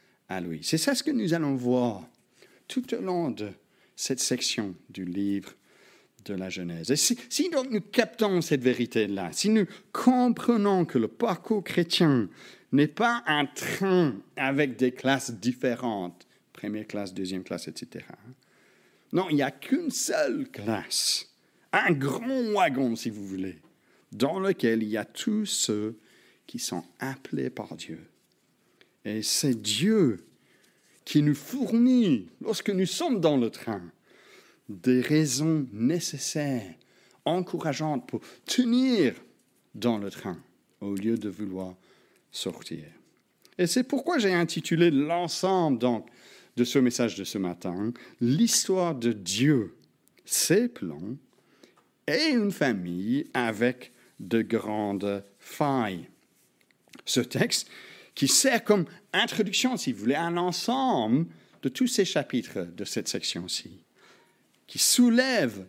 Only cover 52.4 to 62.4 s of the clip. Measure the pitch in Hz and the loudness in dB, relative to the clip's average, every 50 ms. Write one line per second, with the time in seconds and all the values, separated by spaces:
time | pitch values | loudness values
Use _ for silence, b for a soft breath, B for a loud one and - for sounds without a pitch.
52.4 | 208 202 - - 151 127 110 95 90 87 87 90 98 113 127 143 - - - 127 | 2 0 0 0 0 0 0 0 -4 -4 -4 -4 -2 0 0 -2 -2 -2 -4 -2
53.4 | 120 117 107 98 117 127 123 - - b b b b b b - 107 87 113 113 | -2 -2 0 2 2 0 0 -2 -10 b b b b b b -16 -4 0 2 2
54.4 | 107 95 113 110 101 104 107 107 107 101 101 95 98 101 101 98 - - _ _ | 2 2 0 -2 -2 -2 -2 -2 -2 -2 -2 -2 -2 -2 -4 -4 -8 -12 _ _
55.4 | - - - - 151 143 135 131 113 101 92 85 67 - _ _ _ _ _ _ | -20 -10 -4 0 0 2 2 2 0 0 -2 -6 -8 -14 _ _ _ _ _ _
56.4 | _ _ _ _ _ _ _ _ _ _ - - - - - 131 120 - - 131 | _ _ _ _ _ _ _ _ _ _ -20 -12 -8 -2 0 0 0 0 0 -2
57.4 | 220 151 - - - B B B B B B B B B B - 143 131 - - | 0 0 0 -2 -4 B B B B B B B B B B 0 2 4 4 4
58.4 | - 262 240 220 - - 208 196 160 B B B B _ - 190 233 - - - | 4 4 2 4 4 4 4 4 2 B B B B _ 0 0 0 2 0 0
59.4 | 202 202 - - - 254 254 - - 131 113 98 104 120 143 156 170 170 170 175 | 0 0 0 2 2 2 0 0 -2 -4 -4 0 0 0 2 2 0 0 0 0
60.4 | 180 180 170 - - - 247 269 262 254 196 127 110 107 120 151 165 B B B | 0 0 -2 -2 -2 0 0 2 2 2 2 2 4 4 2 2 2 B B B
61.4 | B B B B - 131 - - - 233 - - 185 180 - 156 - - - 117 | B B B B -6 -4 0 0 0 2 2 2 2 2 0 -2 -2 -2 -2 -4